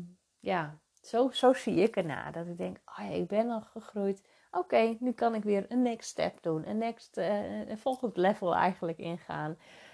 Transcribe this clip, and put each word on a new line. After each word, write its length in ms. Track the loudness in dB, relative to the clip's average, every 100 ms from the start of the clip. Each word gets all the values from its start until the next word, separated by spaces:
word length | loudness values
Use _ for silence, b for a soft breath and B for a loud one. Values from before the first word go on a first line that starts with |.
| -10 -16 _ _
ja, 380 | -2 -2 -2 -10 _ _
zo, 280 | -2 2 2
zo 220 | 4 6
zie 220 | 6 2 2
ik 200 | 4 2
ernaar. 360 | -2 -4 -6
Dat 160 | -8 -8
ik 100 | -6
denk, 200 | -6 -8 -14
"Oh 120 | -12
ja, 120 | -6
ik 180 | -4 0
ben 220 | 0 0
al 120 | -2
gegroeid. 600 | -8 -14 -10 -2 -2 -2 b b b
Oké, 460 | -4 2 4 4 2
nu 120 | -2
kan 240 | 0 0 0
ik 80 |
weer 220 | 2 0 2
een 120 | 2
next 280 | 2 0 -6
step 340 | -2 -2 -2
doen. 240 | -2 -2 -2
Een 100 | -2
next, 400 | -4 -6 -10 -4
eh, 520 | -2 -2 -2 -6 -8
een 80 | -6
volgend 400 | -4 -2 -2 2
level 380 | 2 2 2 2
eigenlijk 420 | 2 0 -4 -6
ingaan. 600 | -6 -8 -8 -6 -6 -8 B B B